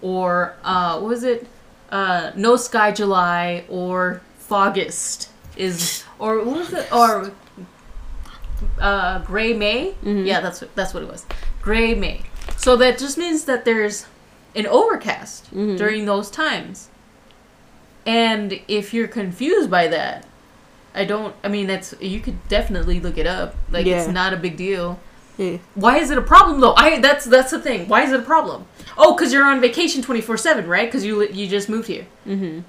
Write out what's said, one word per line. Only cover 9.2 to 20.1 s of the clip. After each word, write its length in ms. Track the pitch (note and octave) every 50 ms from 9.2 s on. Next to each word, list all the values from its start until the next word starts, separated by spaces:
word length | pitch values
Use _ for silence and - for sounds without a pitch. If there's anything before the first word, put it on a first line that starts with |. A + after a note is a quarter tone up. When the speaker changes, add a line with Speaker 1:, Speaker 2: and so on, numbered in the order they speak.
| E3
Speaker 1:
gray 280 | - F#3 G#3 A3 A3+ A#3
May? 380 | G#3 G#3 G#3 A3 A#3+ D4+ F#4+ G4 - -
Speaker 2:
Mm-hmm. 200 | G#3 G#3 G3+ F#3+
Speaker 1:
Yeah, 140 | F#3+ F#3+ F3
that's, 220 | F#3 F3+ F3 - - - -
that's 200 | - F#3+ F#3 -
what 80 | F3+ -
it 60 | -
was. 180 | - - - - - - - - - - -
Gray 320 | G3+ G#3+ A3 A3+ A3+ A3+
May. 280 | G#3 G3 E3 - - - - - - - - -
So 200 | - - B3+ B3+
that 220 | A#3 B3 B3+ A#3+ B3
just 200 | C4+ C#4+ C#4 -
means 260 | F4 F4 E4 D#4 -
that 200 | - C4 A#3+ -
there's 420 | A#3+ A3+ A3+ G#3+ G#3 G#3 - - - - - - _ - - - _ -
an 120 | - G#3+
overcast 800 | - - - G#4+ A4+ G4 - - A3 - - - - - - -
Speaker 2:
Mm-hmm. 300 | - - F#3 G3+ G#3+ G3
Speaker 1:
during 300 | F3+ G3+ G#3+ G#3+ G#3+ G#3+
those 240 | G3+ G3+ G3 G#3+ G#3
times. 580 | - - D#4 D#4 B3+ F3+ D#3+ E3 F#3+ - - - - _ _ _ _ _ _ _ _ _ _ _ _ _ - _ - - - _ _ - -
And 540 | A3+ A3+ A#3 A#3 A3+ A3 G#3+ G#3 G3+ F#3+ F#3 - -
if 260 | G#3 G#3 G3 G3+ -
you're 140 | A#3 A3+ G#3+
confused 640 | - A#3+ G3+ F#3 F3 - B3 D4 F#4+ G#4+ D#4+ G#3+
by 180 | F3+ F3+ E3+ D#3+
that, 380 | E3 D#3 C3+ B2+